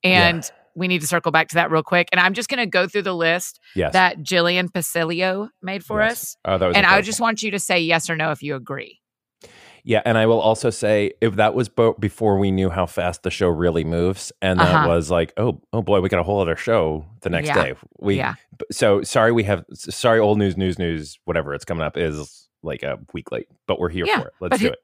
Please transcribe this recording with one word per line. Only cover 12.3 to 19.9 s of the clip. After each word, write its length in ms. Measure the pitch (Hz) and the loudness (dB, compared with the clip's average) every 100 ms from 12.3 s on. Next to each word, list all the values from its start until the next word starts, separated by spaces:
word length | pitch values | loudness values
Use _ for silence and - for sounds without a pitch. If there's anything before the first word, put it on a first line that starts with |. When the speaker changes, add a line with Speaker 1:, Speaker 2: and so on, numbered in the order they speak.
| 98 | 2
Speaker 2:
we 140 | 98 | 2
knew 180 | 95 95 | 2 0
how 160 | 87 87 | 0 -4
fast 380 | - 87 87 | -2 -4 -2
the 80 | 90 | -6
show 180 | - 92 | 0 0
really 340 | 80 87 82 | 2 0 0
moves, 480 | 78 85 87 95 - - | -2 0 -2 -2 -10 -6
and 180 | 95 90 | -2 2
that 100 | 82 | 4
Speaker 1:
Uh-huh. 140 | 80 143 | 4 4
Speaker 2:
was 220 | 85 78 | 2 2
like, 220 | 87 82 - | 0 -2 -2
"Oh, 220 | 117 80 _ | -4 -4 _
oh 80 | 110 | -6
boy, 180 | 85 101 | 2 2
we 60 | 92 | 2
got 120 | 92 | 0
a 40 | |
whole 160 | 85 101 | 0 0
other 160 | 87 80 | 0 -2
show 500 | - 113 80 78 78 - | 0 0 0 -4 -10 -10
the 80 | - | -4
next 160 | 85 151 | -2 -2
Speaker 1:
Yeah. 160 | 117 | -4
Speaker 2:
day." 100 | 65 - - _ | -4 -8 -18 _
We, 180 | 101 - | -4 -2
Speaker 1:
Yeah. 180 | - - _ - | -4 -8 _ -18
Speaker 2:
b-, 80 | - | -12
so 300 | - 117 101 | -2 2 2
sorry, 300 | 92 131 113 | 0 2 2
we 120 | 117 101 | 2 0
have, 200 | 95 - | -2 -4
s-, 220 | - - | -18 -14